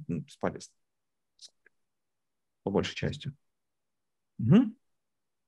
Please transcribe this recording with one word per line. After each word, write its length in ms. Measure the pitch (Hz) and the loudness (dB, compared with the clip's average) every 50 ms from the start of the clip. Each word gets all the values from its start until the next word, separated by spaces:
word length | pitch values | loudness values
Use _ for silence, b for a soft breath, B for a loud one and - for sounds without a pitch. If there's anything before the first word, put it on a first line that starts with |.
| - - | -2 -6
ну, 140 | - 151 | -6 -6
бесполезно. 520 | - - - - - 104 - - - - _ _ _ _ _ _ _ _ _ _ _ _ _ _ - - _ _ _ - _ _ _ _ _ _ _ _ _ _ _ _ _ _ _ _ _ _ - | -6 -10 -14 -6 -6 -6 -4 -6 -16 -18 _ _ _ _ _ _ _ _ _ _ _ _ _ _ -20 -20 _ _ _ -20 _ _ _ _ _ _ _ _ _ _ _ _ _ _ _ _ _ _ -8
По 80 | 101 | -2
большей 240 | 98 92 - - - | 0 0 -2 -2 -4
части. 360 | - - - - - - 139 - _ _ _ _ _ _ _ _ _ _ _ _ _ _ _ _ _ _ _ _ - | -4 -4 -4 -6 -6 -10 -12 -12 _ _ _ _ _ _ _ _ _ _ _ _ _ _ _ _ _ _ _ _ -4
Мгм. 360 | 117 113 165 226 294 214 - _ _ _ _ _ _ _ _ _ _ _ _ _ _ | 4 6 6 6 6 4 -2 _ _ _ _ _ _ _ _ _ _ _ _ _ _